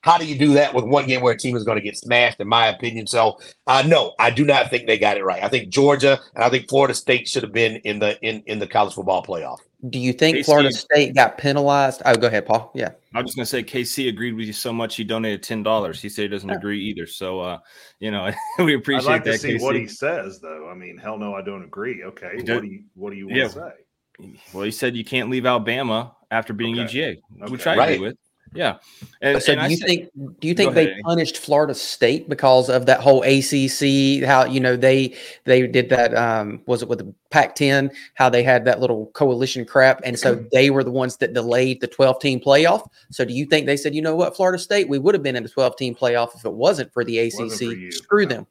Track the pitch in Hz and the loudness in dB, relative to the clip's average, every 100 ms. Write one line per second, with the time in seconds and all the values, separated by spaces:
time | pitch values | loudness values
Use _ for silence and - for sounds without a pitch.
0 | - 170 160 143 147 143 143 127 113 143 | 4 2 2 0 4 6 4 0 2 0
1 | 135 127 123 110 127 120 107 104 101 - | 2 0 2 0 -2 -4 -2 -2 -4 -12
2 | 123 120 120 117 101 113 113 110 120 113 | 0 2 2 0 -2 2 2 0 -8 -8
3 | 104 120 110 - - - - 131 143 160 | -4 0 0 0 -18 -14 0 2 4 4
4 | 113 - 117 120 143 135 120 123 - 110 | 2 0 0 2 2 4 2 -2 0 2
5 | 104 101 95 90 101 127 104 110 143 143 | 2 0 -2 -4 -2 -4 -4 2 2 4
6 | 139 135 - - 117 127 - 135 139 120 | 4 2 -2 -2 0 0 0 2 2 0
7 | - 123 - 135 113 98 113 107 104 104 | -2 -2 0 -6 -4 0 -2 -2 -8 -4
8 | 104 104 113 110 107 107 101 113 101 92 | -2 -2 -6 -8 -8 -8 -4 0 -2 -2
9 | 95 92 90 87 71 62 _ _ 127 127 | -4 -4 -4 -10 -10 -14 _ _ -12 -6
10 | 127 127 156 143 143 147 139 123 - 147 | -4 0 0 0 4 4 4 0 0 2
11 | 135 127 117 - 143 139 143 143 139 127 | 2 4 2 2 -2 0 2 2 2 0
12 | - 117 120 110 - 110 113 131 120 - | 2 2 2 0 0 -2 -2 -8 -8 -10
13 | _ 117 127 127 117 131 113 127 123 - | _ -8 -8 -8 -6 -6 -6 -6 -6 -4
14 | 131 104 120 113 110 107 127 117 113 - | -4 -4 -8 -8 -10 -8 -8 -6 -6 -8
15 | 107 113 113 101 - 113 104 110 98 80 | -6 -4 -4 -6 -8 -6 -2 0 -2 -8
16 | 104 - 104 98 98 101 101 104 101 92 | -12 -8 -6 -6 -8 -8 -6 -8 -8 -10
17 | 80 - 92 92 90 87 _ - - _ | -12 -10 -8 -8 -8 -10 _ -20 -20 _
18 | 107 101 95 - - - 175 143 110 135 | -8 -6 -4 -6 -8 -2 2 2 0 -2
19 | 131 156 - 113 - 113 127 120 107 - | 0 0 0 -4 -2 -4 -2 -2 -4 -8
20 | 139 170 98 95 80 78 78 92 90 85 | -6 -6 -10 -14 -18 -16 -16 -18 -20 -16
21 | 104 107 104 98 95 98 85 98 113 110 | -12 -10 -10 -10 -10 -12 -16 -10 -10 -10
22 | 90 - 90 104 117 117 107 95 - _ | -14 -16 -14 -12 -6 -6 -6 -16 -20 _
23 | 101 98 95 123 127 131 170 - _ _ | -14 -14 -6 -4 -4 -6 -16 -18 _ _
24 | _ _ 98 - - 92 104 110 127 120 | _ _ -20 -20 -18 -8 -8 -4 -6 -6
25 | 110 127 117 127 123 123 110 117 131 110 | -4 -4 -2 -2 0 0 -2 -4 -2 -4
26 | 123 _ _ 113 113 107 117 117 113 123 | -6 _ _ -6 -6 -6 -6 -4 -6 -6
27 | 156 85 _ - 104 123 165 165 143 135 | -6 -8 _ -18 -12 -6 -2 2 2 0
28 | 101 - _ _ _ - 156 - _ - | -4 -12 _ _ _ -6 -4 -6 _ -20
29 | - _ 139 139 - 147 156 170 202 175 | -20 _ 0 0 2 0 2 -2 0 -2
30 | - - 139 - 156 170 202 160 156 95 | -2 -16 -16 -8 -4 0 2 4 2 0
31 | 104 170 160 - - 143 151 139 - - | -2 -2 -2 -6 0 2 2 -2 -10 0
32 | 117 147 - 135 135 127 123 127 120 131 | 0 0 -4 0 4 4 4 2 4 4
33 | 120 131 127 139 135 143 135 - 139 135 | 6 6 6 2 2 0 -2 0 2 4
34 | 135 139 127 135 127 135 127 123 131 135 | 2 2 4 4 4 2 2 4 4 4
35 | 127 - - - - 127 123 127 120 127 | 2 -6 -20 -14 4 4 6 0 2 2
36 | 117 117 117 113 104 104 - 120 120 117 | 2 2 0 -2 -4 -8 -4 -4 -2 -6
37 | 101 - _ 156 143 - 143 139 139 139 | -8 -18 _ 2 2 2 2 2 0 -6
38 | - - 127 120 123 127 120 107 123 110 | -20 2 4 4 4 4 4 0 0 -2
39 | 107 - 143 123 131 131 117 139 131 127 | -6 0 0 2 -2 -4 -2 4 4 4
40 | 127 120 135 120 113 131 139 135 127 127 | -2 -2 0 0 2 4 6 4 0 -2
41 | 127 - 120 123 117 120 131 127 120 - | -4 -2 -2 0 0 2 2 0 -6 2
42 | 135 127 143 127 139 139 165 208 - _ | 2 4 0 -2 4 6 6 2 -2 _
43 | _ - 123 123 147 156 135 143 147 151 | _ -6 -4 -4 0 0 2 -2 -2 -4
44 | 156 160 175 - 185 180 - 202 175 139 | -2 0 -2 0 -2 0 -2 -2 0 0
45 | 147 202 139 123 110 - 127 - 131 113 | 2 2 0 -6 -6 0 0 0 -8 -2
46 | 127 120 120 - 117 101 143 180 127 - | 0 0 -2 -6 -10 0 0 0 -4 -4
47 | 117 113 117 113 117 110 120 104 90 87 | -4 -2 -2 -4 -8 -6 -8 -8 -12 -14
48 | - 208 185 117 92 | 0 0 2 -4 -10